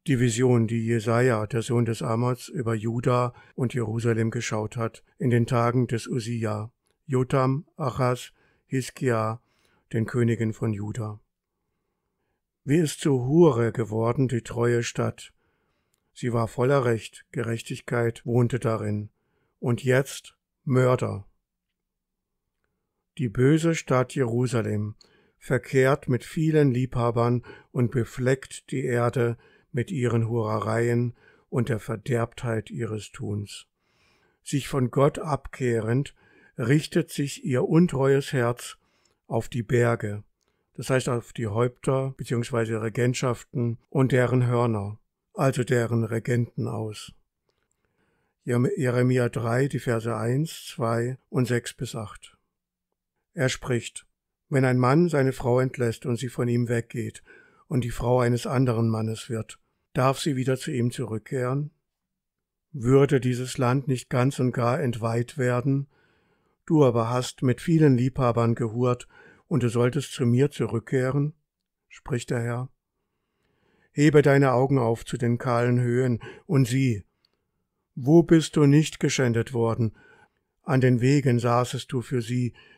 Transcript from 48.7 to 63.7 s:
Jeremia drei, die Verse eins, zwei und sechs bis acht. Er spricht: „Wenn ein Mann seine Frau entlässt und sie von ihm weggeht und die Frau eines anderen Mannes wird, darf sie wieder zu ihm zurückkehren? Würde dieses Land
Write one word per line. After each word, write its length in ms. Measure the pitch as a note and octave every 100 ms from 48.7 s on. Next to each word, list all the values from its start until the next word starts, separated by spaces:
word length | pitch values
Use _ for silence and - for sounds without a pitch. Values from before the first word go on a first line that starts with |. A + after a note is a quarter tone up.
| G4+
Jeremia 520 | B2+ B2 B2+ B2+ A#2+
drei, 380 | - A#2 A#2+ C#3
die 140 | B2+
Verse 360 | - A2+ A2+ A2+
eins, 480 | A2 C3 D#3+ - -
zwei 500 | - A#2 A#2 A#2+ C3 _
und 200 | D#3 A#2+
sechs 260 | A#2+ -
bis 220 | - B2 A#2+
acht. 420 | G#2 - - _ _ _ _ _ _ _ _ _ _
Er 140 | - C3
spricht: 580 | - - A#2+ - - - _ _ _ _
„Wenn 160 | C#3+
ein 140 | C3 B2+
Mann 300 | B2 D3 F3
seine 240 | D3+ C3
Frau 260 | B2+ B2 B2
entlässt 480 | C3 - A#2 A2 -
und 140 | A#2
sie 80 | B2+
von 180 | - A#2+
ihm 220 | A#2+ A#2+
weggeht 560 | A#2+ - B2 A2 - - - _ _ _
und 160 | C#3
die 80 | B2
Frau 300 | - A#2+ B2+
eines 260 | A#2+ A#2+ -
anderen 420 | B2+ C3 A2+ A#2
Mannes 400 | A2 A2 A2 -
wird, 300 | A2+ - - _ _ _
darf 280 | - C3 C3+
sie 160 | E3+ C3
wieder 200 | B2+ C3
zu 140 | -
ihm 220 | C3+ A#2+
zurückkehren? 800 | - A2+ A2 - C3+ B2 C#3 D3 - _ _ _ _ _ _ _ _ _
Würde 480 | C#3+ A#2 C#3 C#3 C#3+
dieses 400 | B2+ B2 B2+ -
Land 300 | B2